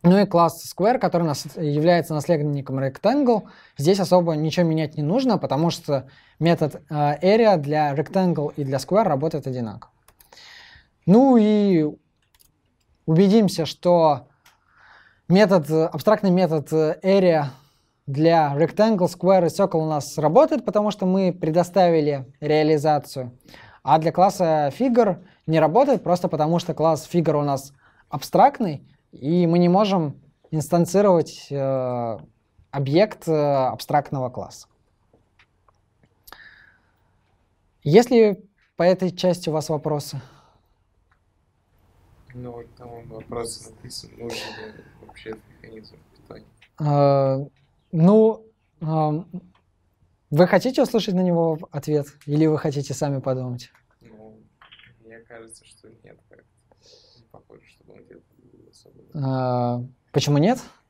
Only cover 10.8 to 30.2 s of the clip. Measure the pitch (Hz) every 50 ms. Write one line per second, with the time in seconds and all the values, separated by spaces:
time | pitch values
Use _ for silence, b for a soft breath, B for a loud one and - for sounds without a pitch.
10.8 | B B B _ _ - 185 233 269 277 254 233 208 214 214 208 202 202 185 160
11.8 | 151 151 147 _ _ _ _ _ _ _ _ _ _ _ _ _ _ _ _ _
12.8 | _ _ _ _ _ - 160 165 202 190 202 226 214 175 - - 156 131 - _
13.8 | - 180 175 170 160 156 143 123 - _ _ _ b b b b b b b b
14.8 | b b b b b b b b b - 170 190 214 180 196 180 143 139 160 160
15.8 | 160 165 - 147 - 214 214 208 - 190 175 185 185 156 160 156 139 - 156 160
16.8 | 156 151 175 - - 190 196 196 185 180 165 156 143 135 B B B B B B
17.8 | B B _ _ _ - 135 139 156 165 165 165 156 143 139 143 165 156 - -
18.8 | 214 226 220 180 180 165 - - - 180 196 185 175 156 - - 202 190 - 160
19.8 | 156 156 156 147 139 - - - 147 147 165 240 311 302 320 247 - - 180 208
20.8 | 208 214 214 - 190 180 185 196 190 180 175 180 - 160 156 175 175 175 - 196
21.8 | 180 175 165 160 147 147 143 135 131 - _ _ 151 147 147 156 151 151 160 147
22.8 | 139 156 151 147 143 - - 135 127 120 - _ B B B B B B B B
23.8 | B 131 151 160 156 165 - 175 185 202 185 - 180 160 156 151 147 143 139 -
24.8 | 247 269 233 240 233 208 175 - b b b b b - 160 160 156 151 160 233
25.8 | 285 285 262 196 - 165 180 175 - 170 - 147 151 156 170 170 - - 147 -
26.8 | 151 165 160 147 - - - 175 160 160 143 147 143 143 139 127 - - b b
27.8 | b b b b b b - 143 - - - 175 214 277 277 - 233 175 147 -
28.8 | b b b b b _ - - 123 143 170 180 175 165 170 175 175 175 175 196
29.8 | 220 202 190 180 160 143 131 -